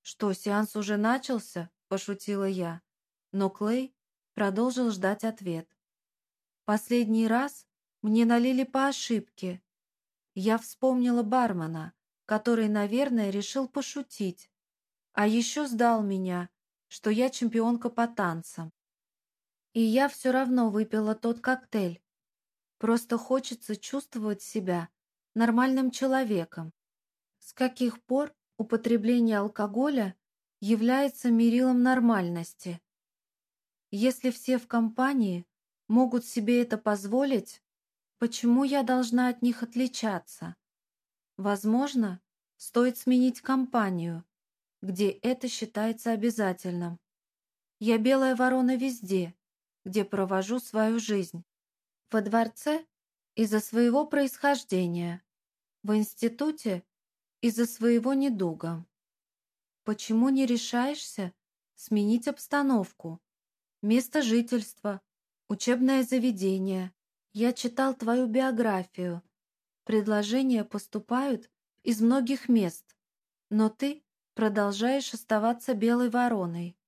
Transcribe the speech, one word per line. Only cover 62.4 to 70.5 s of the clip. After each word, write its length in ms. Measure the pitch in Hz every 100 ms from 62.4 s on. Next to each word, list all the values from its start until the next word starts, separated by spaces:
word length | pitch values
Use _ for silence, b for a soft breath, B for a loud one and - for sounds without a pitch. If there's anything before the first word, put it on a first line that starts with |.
| - 285 277 240 185 _ 170 165 _ _ _ _ _ _
место 400 | 208 233 247 311
жительства, 800 | 254 233 233 240 214 - 208 190 _ _ _ _ _
учебное 560 | 202 - 247 254 269
заведение? 880 | 247 262 254 196 190 190 190 185 185 _ _ _ _
Я 220 | 208 240
читал 400 | 247 240 233 269
твою 340 | 262 233 240 254
биографию. 960 | 233 262 226 226 190 180 - 180 170 _ _ _ _ _ _ -
Предложения 800 | 214 208 208 208 247 269